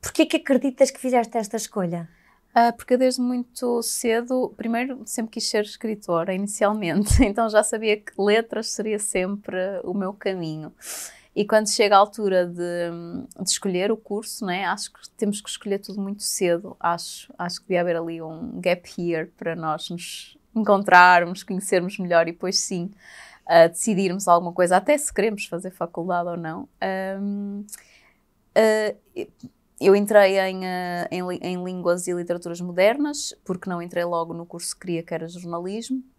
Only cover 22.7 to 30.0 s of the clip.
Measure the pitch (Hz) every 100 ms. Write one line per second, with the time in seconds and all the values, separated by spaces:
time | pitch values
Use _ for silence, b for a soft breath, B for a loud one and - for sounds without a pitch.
22.7 | 185 175 B B B B B - 165 165
23.7 | 170 - 190 190 185 196 175 175 175 180
24.7 | 180 196 294 294 - 208 202 - 190 190
25.7 | - 170 170 175 175 175 175 165 170 -
26.7 | _ 190 190 190 196 202 202 202 202 208
27.7 | B B B B B _ _ _ - 220
28.7 | 214 214 - _ - - _ - _ _
29.7 | - 196 202